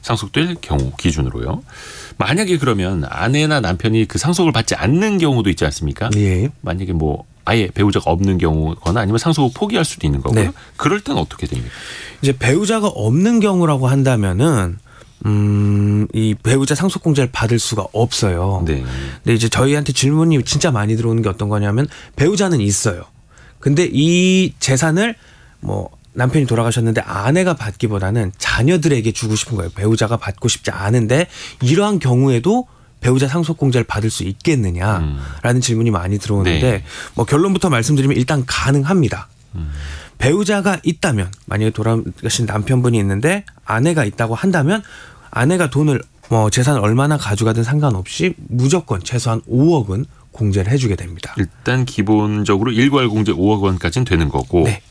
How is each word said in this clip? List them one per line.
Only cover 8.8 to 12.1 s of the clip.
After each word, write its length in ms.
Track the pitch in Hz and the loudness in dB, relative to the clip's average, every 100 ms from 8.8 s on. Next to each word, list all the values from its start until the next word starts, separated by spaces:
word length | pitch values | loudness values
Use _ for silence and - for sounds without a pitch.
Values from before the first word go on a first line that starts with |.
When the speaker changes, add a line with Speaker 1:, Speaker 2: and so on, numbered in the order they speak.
| 87 110 | -2 -2
Speaker 1:
아니면 180 | 98 113 | 0 0
상속을 340 | 165 156 131 | 0 2 0
포기할 300 | - 208 208 | 0 -2 -2
수도 220 | 160 - - | -2 -2 -2
있는 140 | 69 | -2
거고요. 240 | 65 110 | 0 0
Speaker 2:
네. 80 | 95 - - - | 0 -4 -20 -4
Speaker 1:
그럴 240 | 151 202 | -2 -2
땐 160 | 269 285 | -2 -4
어떻게 300 | - - - | -4 -8 -8
됩니까? 260 | 64 60 - - - - | -6 -8 -14 -16 -16 -16